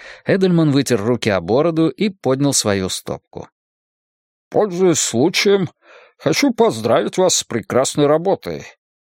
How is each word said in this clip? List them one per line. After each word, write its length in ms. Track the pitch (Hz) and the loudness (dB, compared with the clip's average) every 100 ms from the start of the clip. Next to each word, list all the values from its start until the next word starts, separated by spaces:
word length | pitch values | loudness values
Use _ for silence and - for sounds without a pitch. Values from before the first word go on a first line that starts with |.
| - - - | -20 -10 -2
Эдельман 460 | 190 190 170 156 | 0 2 4 4
вытер 320 | 135 127 95 | 2 2 0
руки 260 | 107 120 117 | 0 -2 0
о 120 | 95 | -2
бороду 480 | 85 120 165 160 160 | 0 0 2 0 -2
и 200 | - 208 | -2 -6
поднял 440 | 190 127 135 143 | -4 -2 0 0
свою 340 | 127 110 98 92 | 0 0 0 -2
стопку. 600 | - - - _ - - _ _ _ _ _ _ _ _ _ _ | -6 -10 -10 _ -18 -18 _ _ _ _ _ _ _ _ _ _
"Пользуясь 500 | - 208 175 185 151 | -2 0 2 2 2
случаем, 720 | - 117 156 - 208 98 92 - _ - - _ | 0 0 0 0 2 2 0 -8 _ -20 -20 _
хочу 360 | 135 160 277 | -4 0 0
поздравить 640 | 233 226 113 110 135 208 - | 2 0 0 0 0 0 0
вас 180 | 180 - | 0 0
с 80 | |
прекрасной 640 | - 117 - 120 131 - 147 | -4 -6 -4 -2 -2 0 2
работой. 580 | 156 185 - - 76 - - _ _ _ | 2 0 -4 -4 -12 -12 -20 _ _ _